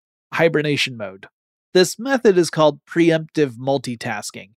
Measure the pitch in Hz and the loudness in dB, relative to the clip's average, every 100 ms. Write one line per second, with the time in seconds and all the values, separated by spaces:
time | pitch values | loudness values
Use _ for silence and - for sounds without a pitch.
0 | _ _ _ - 165 151 147 143 - 120 | _ _ _ 0 0 0 -2 -2 -4 -6
1 | 98 95 - _ _ _ _ 185 180 - | -12 -14 -20 _ _ _ _ 2 2 0
2 | 247 269 233 185 160 - 151 143 - 170 | -4 0 4 4 2 2 2 0 -4 0
3 | 170 160 160 - 143 113 131 139 127 117 | 2 2 -2 -2 -2 -2 -4 -4 -4 -10
4 | 123 104 - - 98 | -8 -10 -10 -16 -20